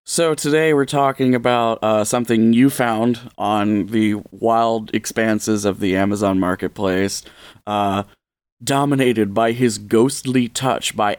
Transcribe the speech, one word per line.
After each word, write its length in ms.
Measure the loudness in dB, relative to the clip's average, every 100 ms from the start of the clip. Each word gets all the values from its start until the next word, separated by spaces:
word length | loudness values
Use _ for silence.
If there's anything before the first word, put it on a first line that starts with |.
| -8
So 300 | -2 0 0
today 380 | 0 2 4
we're 100 | 2 2
talking 480 | 0 0 2 0 2
about, 440 | 2 2 0 0
uh, 220 | 0 0
something 480 | 0 -2 0 2 4
you 180 | 6 4
found 640 | 2 -2 0 -2 -2 -8 -6
on 480 | -2 0 0 0 0
the 280 | 0 0 -2 -8
wild 640 | -4 0 2 2 -2 -4
expanses 680 | -6 -4 -2 0 0 0 0
of 160 | -2 -2
the 160 | -2 0
Amazon 460 | 0 0 0 0
Marketplace, 840 | 0 -2 -6 -4 -2 0 -2 -6 -12 -20 -20 -16 -6
uh, 380 | -2 0 -2 -6 _ _ _ _ _
Dominated 720 | -4 0 0 2 2 2 0
by 200 | 0 0
His 240 | 2 0 -2
Ghostly 720 | 0 2 2 0 -2 -2 -2
Touch 480 | -2 -4 -2 -4 -4
by 180 | -2